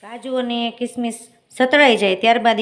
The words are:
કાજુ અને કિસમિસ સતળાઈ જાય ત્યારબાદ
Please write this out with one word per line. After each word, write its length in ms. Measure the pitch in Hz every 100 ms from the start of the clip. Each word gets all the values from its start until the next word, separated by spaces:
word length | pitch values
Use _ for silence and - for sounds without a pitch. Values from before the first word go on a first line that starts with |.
કાજુ 340 | 202 240 262 254
અને 180 | 247 240 233 226
કિસમિસ 400 | 240 240 233 226 - _ _ -
સતળાઈ 400 | 254 294 285 214
જાય 180 | 196 185
ત્યારબાદ 380 | 226 233 226 214